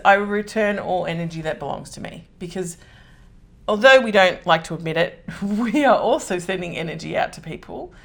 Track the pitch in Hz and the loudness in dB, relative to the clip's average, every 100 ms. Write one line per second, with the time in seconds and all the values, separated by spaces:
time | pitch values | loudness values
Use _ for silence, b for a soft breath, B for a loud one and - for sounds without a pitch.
0 | - 196 202 208 208 220 208 202 - 180 | 4 4 4 -4 -4 -2 0 -2 -2 -4
1 | 165 170 170 165 160 147 139 - - - | -2 -4 -6 -6 -6 -6 -6 -8 -10 -14
2 | - 160 - - 175 190 170 - b b | -14 -14 -20 -14 -10 -8 -8 -10 b b
3 | b b b b - - - 208 254 262 | b b b b -20 -6 -2 4 8 8
4 | 226 202 185 - 180 165 165 160 165 160 | 6 4 4 2 2 2 2 -8 -4 0
5 | 170 - - - 202 208 233 302 277 202 | -2 -4 -16 -8 -4 -2 0 2 4 4
6 | - 294 - 185 170 185 175 - 165 156 | 2 0 -2 -6 -4 -6 -6 -8 -8 -10
7 | 156 165 - - 165 - - - 349 B | -6 -4 -4 -6 -14 -14 -12 -14 -14 B